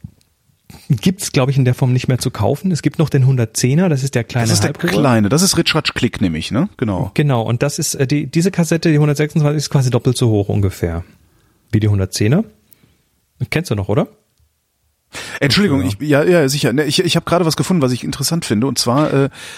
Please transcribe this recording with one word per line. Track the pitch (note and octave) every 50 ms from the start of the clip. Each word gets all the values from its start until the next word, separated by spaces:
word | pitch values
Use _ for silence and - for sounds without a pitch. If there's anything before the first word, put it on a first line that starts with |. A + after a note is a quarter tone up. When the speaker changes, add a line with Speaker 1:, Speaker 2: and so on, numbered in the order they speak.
| - - _ _ _ _ _ _ _ _ _ _ _ - - - - -
Speaker 1:
gibt's, | C#3+ G#2+ - F#3+ F#3 - - -
glaub | - C#3+ B2+ C#3
ich, | C3
in | C#3 B2+
der | B2 B2
Form | - C#3 B2
nicht | B2+ B2+ - -
mehr | B2+ A#2+
zu | - A#2
kaufen. | - - G2+ G#2 C#3 - - F#3
Es | F3 -
gibt | - D3+ - -
noch | D#3+ -
den | - C#3 B2+
hundertzehner, | C3+ C3+ B2+ C#3 C#3 - - - B2 C#3 E3 F#3+ F3+
das | D3+ B2+
ist | C3+ C3+ -
der | A#2+ A2+
kleine | - - A#2+ A#2 A2
Speaker 2:
Das | A2
ist | G2+ -
der | E3 -
Speaker 1:
Halbhohe. | - - E3+
Speaker 2:
kleine, | - - C#3+ C3 A#2+ A2 G#2 G3
das | F3 E3
ist | G3 F#3 -
Ritsch | E3+ E3 - -
Ratsch | D#3 - - -
Klick, | - C3 G#2+ - -
nämlich, | G2 F2 D#2+ D#2+ - -
ne? | F#2 A#2+ F3 G#3 -
Genau. | - B2+ G#2+ F#2+ E2+ - F#2+ -
Speaker 1:
Genau, | - D3+ C#3+ C3 A#2
und | A2 G#2+ A2+ -
das | C#3+ C#3+ - -
ist, | D3+ - -
äh, | - C#3 B2
die, | D3 D3 D#3
diese | C3 - E3 E3+ G3+
Kassette, | G3 - E3+ - E3+ D#3+ - E3+
die | D3+ D3
hundertsechsundzwanzig, | D3+ D3 C#3+ D3+ D3+ D3 - D#3+ D3 D3 D3+ D#3
ist | C#3+ -
quasi | - C#3+ B2+ B2+
doppelt | B2 A#2+ - C3 A#2+
so | - C3 A2+
hoch | G#2+ G2+ G2 -
ungefähr | G#2 G#2 G2 F#2 - - F2+ E2+ E2 E2+ - - - _ _ _ _ _ _ _ _ _ _ _
wie | A2+ G#2
die | G#2+ G#2
hundertzehner. | G#2 G2 F#2+ F#2 - - G2+ A2 C#3+ G3 A3 - - _ _ _ _ _ _ _ _ _ _ _ _ _ _ _ _ _ - -
Kennst | - D3+ F3+ -
du | A#2
noch, | G2+ F#2+ G2+
oder? | G#2 C#3 G#3+ - - _ _ _ _ _ _ _ _ _ _ _ _ _ _ _ _ _ _ _ - - - - - -
Speaker 2:
Entschuldigung, | C3+ C#3 A2+ F#3 G#3 F#3 C#3+ -
Speaker 1:
Ja. | - F#2
Speaker 2:
ich, | G2+ - C#3 D3
ja, | C#3 C#3+
ja, | D#3+ F3+ F3+ E3+ C#3+ C3+
sicher. | C#3+ D3 - B2+
Ne, | A#2 D3 D3+
ich, | D#3 C#3+ -
ich | C3+ - -
hab | E3+ -
gerade | - E3+ F3 E3+
was | D#3+ -
gefunden, | - D3 - F#3 E3+
was | C3 B2+
ich | B2+ A#2+ -
interessant | D#3 - - C3+ - E3 E3+ -
finde, | - A2+ G#2 B2 C#3
und | - -
zwar, | - A#2+ A#2+ C#3+ D3+ C#3+
äh, | - C3+ C#3 - - - - - -